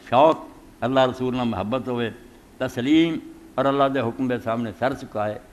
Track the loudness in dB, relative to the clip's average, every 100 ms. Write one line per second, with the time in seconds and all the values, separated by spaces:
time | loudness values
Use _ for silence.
0 | 0 4 4 4 -6 -20 -20 -8 0 2
1 | 2 0 -4 -2 -2 -2 -2 -4 -4 -4
2 | -4 -6 -18 -20 -20 -8 -6 -4 2 4
3 | 4 -2 -8 -18 -8 -2 0 2 2 2
4 | -2 -2 -2 -2 -2 -4 -4 -4 -4 -4
5 | -8 -6 -4 -6 -12